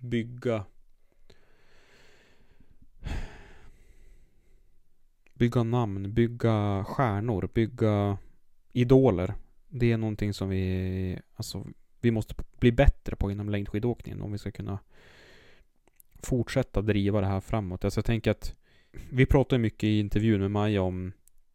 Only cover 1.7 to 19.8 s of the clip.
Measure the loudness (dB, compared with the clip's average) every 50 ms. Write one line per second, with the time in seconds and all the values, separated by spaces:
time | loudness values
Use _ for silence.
1.7 | -20 -20 -20 _ -20 -20 -20 -20 -20 -20 _ _ _ -20 -20 -20 -20 -20 -20 -20
2.7 | -20 -20 -20 -20 -18 -12 -10 -8 -6 -6 -8 -10 -14 -18 -20 -20 -20 -20 -20 -20
3.7 | -20 -20 -20 -20 -20 -20 -20 -20 -20 -20 -20 _ _ _ _ _ -20 -20 _ _
4.7 | -20 -20 -20 -20 -20 _ _ _ _ _ _ -10 -4 0 0 2 2 0 0 0
5.7 | 0 0 0 -2 -4 -6 -6 -2 0 2 2 0 0 0 0 2 2 2 2 0
6.7 | 0 -2 -4 -4 -2 -2 0 0 0 -2 -2 -2 -2 -2 -2 -2 0 0 0 0
7.7 | 0 0 0 2 2 2 2 0 0 -4 -6 -14 -20 -20 -20 -20 -20 -20 _ -4
8.7 | 0 2 6 6 8 8 8 6 4 4 0 -2 -4 -8 -10 -16 -20 -20 -18 -10
9.7 | -4 0 0 2 2 0 -2 -2 -2 -2 -2 -2 -2 -4 -4 -2 -2 -2 0 -2
10.7 | -2 -2 -2 -4 -4 -4 -4 -6 -6 -8 -12 _ _ -12 -10 -10 -10 -10 -12 -12
11.7 | -16 -20 -20 _ _ 0 2 2 2 2 -2 -4 -6 -10 -10 -10 -2 2 4 4
12.7 | 6 6 6 6 6 4 -2 -8 -4 -4 -2 -4 -4 -4 -4 -4 -4 -4 -4 -4
13.7 | -4 -4 -2 -4 -4 -6 -8 -12 -10 -8 -8 -8 -8 -8 -8 -10 -10 -10 -8 -8
14.7 | -8 -10 -10 _ -20 -20 -20 -20 -20 -20 -20 -20 -20 -20 -20 -20 -20 -20 -20 _
15.7 | _ _ _ _ _ _ -20 _ -20 -12 -6 -4 -2 -2 -2 -2 -2 -2 -2 -2
16.7 | -2 -2 0 0 0 0 2 0 0 0 0 0 -2 -4 -4 -4 -4 -4 -4 -4
17.7 | -6 -4 -4 -2 -2 0 0 0 0 0 2 0 0 0 -4 -8 -8 -10 _ _
18.7 | _ _ _ _ -18 -16 -12 -2 2 4 4 6 6 4 4 2 2 2 0 0
19.7 | -2 0